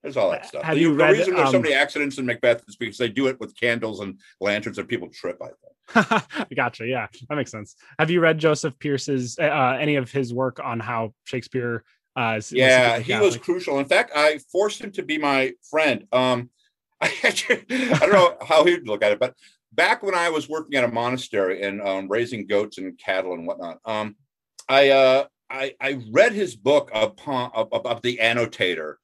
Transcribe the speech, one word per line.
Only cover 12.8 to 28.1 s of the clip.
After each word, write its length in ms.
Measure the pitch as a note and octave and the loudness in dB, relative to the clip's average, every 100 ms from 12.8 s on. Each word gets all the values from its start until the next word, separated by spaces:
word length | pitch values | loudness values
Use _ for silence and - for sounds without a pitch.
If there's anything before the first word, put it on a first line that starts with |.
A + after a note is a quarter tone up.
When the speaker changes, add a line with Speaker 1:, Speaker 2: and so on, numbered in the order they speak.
| B2 A#2 | 6 2
Speaker 2:
the 60 | |
Speaker 1:
he 100 | A#2+ | -2
was 80 | A2 G#2 | 0 2
Speaker 2:
Catholic? 80 | A#2+ | 0
Speaker 1:
crucial. 360 | - F3 F3+ C#3 | -4 -4 -2 -4
In 40 | |
fact, 280 | C#3 F#3 - D3+ | 0 0 2 2
I 220 | D3+ D3+ - | 2 2 -4
forced 300 | F3+ G#3 - | -2 -2 -2
him 120 | G#3+ | -10
to 100 | - | -10
be 160 | D3 D#3 | -6 -2
my 340 | D3 C3+ C3 - _ | 0 2 0 -4 _
friend. 360 | D3+ D#3 A2+ - | 0 0 0 0
Um, 380 | B2+ B2+ B2 B2 _ _ | 0 2 0 -4 _ _
<laughs> 260 | _ _ _ | _ _ _
I, 80 | - - B3 G#3+ - B3 - | -6 0 -2 -2 -2 -4 -2
I 300 | B3+ B3+ D3 | -6 0 2
don't 120 | E3+ | 4
know 240 | G3+ F3 - - | 6 4 2 2
how 180 | D#3+ | 4
he'd 220 | E3 F3 B2 | 4 2 -2
look 140 | G#2 | 0
at 80 | G#2 | 0
it, 60 | G#2 | 2
but 160 | B2+ _ _ _ _ | -2 _ _ _ _
back 300 | - F#3+ A3 | -2 0 0
when 120 | G3+ | -2
I 160 | F3+ E3+ | 0 0
was 180 | D#3 D3 | -2 -4
working 280 | D#3 D#3 C#3 | -10 -4 -2
at 60 | |
a 40 | A#2+ | 0
monastery 760 | A#2 A#2+ B2+ B2+ G#2+ F#2+ F#2 | -2 -4 -4 -4 -2 -2 -2
and, 200 | G2 G2 | -6 -4
um, 260 | G2+ F#2+ G2 | -4 -4 -2
raising 380 | G#2+ A#2+ A2+ F#2+ | -4 -4 -8 -2
goats 320 | G2+ G#2 - | -2 -2 -8
and 200 | F#2 E2+ | -14 -12
cattle 360 | - F#2+ F#2 | -4 -4 -4
and 120 | F2 E2 | -8 -8
whatnot, 320 | F2+ F2 E2 | -10 -10 -14
um, 320 | A2+ G#2+ G#2+ G#2 _ _ _ - - | -6 -6 -6 -12 _ _ _ -20 2
I, 200 | C3+ C#3 | 6 6
uh, 340 | C3+ C3 C3+ C#3 _ _ | 6 6 4 0 _ _
I, 240 | C3 C3+ - | -10 -10 -6
I 200 | C3+ C#3 A2 | -6 -6 -2
read 220 | B2 A#3 | 4 4
his 240 | G#3 F#3 A2+ | 2 -6 -4
book 340 | A#2+ D3 - | 2 2 2
upon, 560 | A2 G#2+ - D3 C3 B2 | -2 -2 -2 -6 -6 -4
ab-, 140 | A2 A2 | -4 -2
about 300 | A#2 A#2+ A2+ | -4 -4 -4
the 180 | B2 | -4